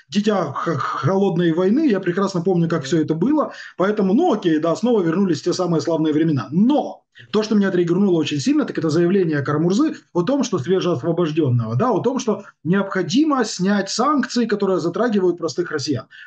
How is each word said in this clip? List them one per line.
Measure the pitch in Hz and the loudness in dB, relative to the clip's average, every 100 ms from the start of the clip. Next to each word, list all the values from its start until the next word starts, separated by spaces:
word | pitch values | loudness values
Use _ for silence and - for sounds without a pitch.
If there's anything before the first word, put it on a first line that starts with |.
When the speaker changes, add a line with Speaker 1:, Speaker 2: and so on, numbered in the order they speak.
| - | -4
Speaker 1:
дитя | 185 214 190 147 | -2 0 0 -2
х-, | 123 170 143 | -4 -4 -2
холодной | - - 135 196 196 165 175 | -4 -2 0 2 2 2 0
войны, | 160 185 262 311 | 2 2 2 2
я | 190 | 0
прекрасно | 175 175 196 175 | -2 -2 -2 -2
помню, | 180 175 165 | 0 0 0
как | 165 | -2
Speaker 2:
Мгм. | - | 0
Speaker 1:
все | 165 | 0
это | 151 | 0
было. | 160 220 302 226 - - - | 0 2 0 0 -6 -14 -2
Поэтому, | 190 214 190 | 0 2 2
ну | 233 359 | 4 2
окей, | 208 170 156 | 2 2 0
да, | 165 | 0
снова | 160 240 220 | 0 2 2
вернулись | 170 170 190 151 | 2 0 0 0
в | |
те | 180 | -2
самые | 175 175 160 | -2 0 0
славные | 165 160 156 | 0 0 0
времена. | 151 165 135 117 | 2 2 0 -2
Но | 165 240 285 - - _ - - | 2 2 2 -2 -10 _ -20 -4
то, | 214 | -2
что | 214 | 2
меня | 214 190 | 2 2
триггернуло | 175 170 175 202 165 | 2 2 2 2 2
очень | 143 147 | 0 -2
сильно, | 247 294 240 | 0 0 0
так | - | -2
это | 160 | 0
заявление | 160 175 196 170 147 | 2 2 2 0 -2
Карамурзы | 139 151 170 202 311 - _ | -2 0 2 2 0 -2 _
о | 170 | -4
том, | 175 285 | 0 0
что | - 180 | 0 -4
свежеосвобожденного, | 123 190 160 143 170 165 160 156 143 120 110 120 | 0 0 0 -2 -2 -2 0 0 0 0 0 0
да, | 254 | 0
о | 180 | 0
том, | 240 269 | 0 -2
что | 220 208 - _ | -2 -4 -6 _
необходимо | 156 196 196 185 151 226 311 269 | -2 0 0 -4 0 2 2 2
снять | 214 - 185 202 190 | -2 -2 0 0 -2
санкции, | - 277 294 - 247 | -2 0 0 0 -2
которые | 226 202 190 180 | -2 0 0 0
затрагивают | 170 185 240 202 180 170 | -2 -2 0 2 0 0
простых | 160 - 170 | -4 -4 -4
россиян. | 151 151 117 - - | -4 -4 -6 -6 -20